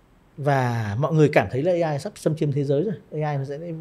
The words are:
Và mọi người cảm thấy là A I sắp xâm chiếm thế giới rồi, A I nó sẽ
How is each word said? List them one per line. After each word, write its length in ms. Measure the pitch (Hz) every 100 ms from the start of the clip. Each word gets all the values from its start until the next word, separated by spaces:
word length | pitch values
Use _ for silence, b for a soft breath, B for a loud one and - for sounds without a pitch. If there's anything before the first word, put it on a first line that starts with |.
| _ _ _ -
Và 600 | 143 139 127 117 107 104
mọi 120 | 143
người 140 | 156 147
cảm 200 | 156 107
thấy 120 | 123
là 260 | 160 175 165
A 40 |
I 60 | 147
sắp 140 | - -
xâm 200 | - 156
chiếm 160 | 151
thế 120 | 139
giới 180 | 139 143
rồi, 400 | 196 196 - 156
A 80 | 151
I 40 | 143
nó 60 |
sẽ 140 | 135 143 170 160